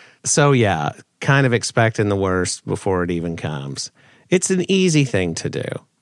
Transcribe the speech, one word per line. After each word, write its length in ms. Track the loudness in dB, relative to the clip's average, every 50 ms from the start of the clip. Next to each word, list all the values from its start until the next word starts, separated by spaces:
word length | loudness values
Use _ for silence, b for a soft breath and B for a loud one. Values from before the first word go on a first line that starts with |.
| B B B B B
So, 280 | -2 2 4 4 4
yeah, 400 | 4 4 4 2 2 0 -2 -4 -6 -8 -14 _ _ _
kind 260 | 0 2 2 4 4
of 80 | 2 2
expecting 560 | 0 -2 -2 0 2 2 2 2 0 0 0
the 60 | 0
worst 500 | 0 0 0 0 0 -2 -2 -6 -8 -6
before 380 | -6 -6 -4 -2 -2 -2 0 0
it 80 | -2
even 260 | -2 -4 -4 -4 -6 -6
comes. 540 | -6 -6 -6 -6 -8 -8 -10 -10 -10 -12 b b b b b b b b
It's 200 | 0 0 2 0
an 200 | 0 -2 0 2
easy 340 | 2 2 2 4 4 2 2
thing 300 | 2 0 -2 -2 -2 -4
to 140 | -6 -8 -6
do. 140 | -6 -6 -6 -6 -8 -10 -12 _ _ _